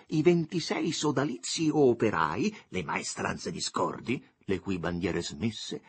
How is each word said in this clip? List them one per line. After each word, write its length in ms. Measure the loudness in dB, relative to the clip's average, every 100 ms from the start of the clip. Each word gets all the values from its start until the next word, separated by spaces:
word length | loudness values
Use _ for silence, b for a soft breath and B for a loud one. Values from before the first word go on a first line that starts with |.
| B
i 140 | 4
ventisei 680 | 6 6 2 -4 -2 -2 -2
sodalizi 800 | 0 0 2 0 -2 -6 0 2
o 160 | 6 6
operai, 640 | 6 2 2 0 0 -2 B B
le 120 | -6
maestranze 720 | -4 -4 -6 -4 -4 -4 -6
di 80 | -6
Scordi, 640 | -6 -2 -2 -4 -6 -6 B _ -6
le 120 | -4
cui 180 | -2 -4
bandiere 440 | -2 -2 -2 -2
smesse 600 | -4 -4 -6 -6 -8 -10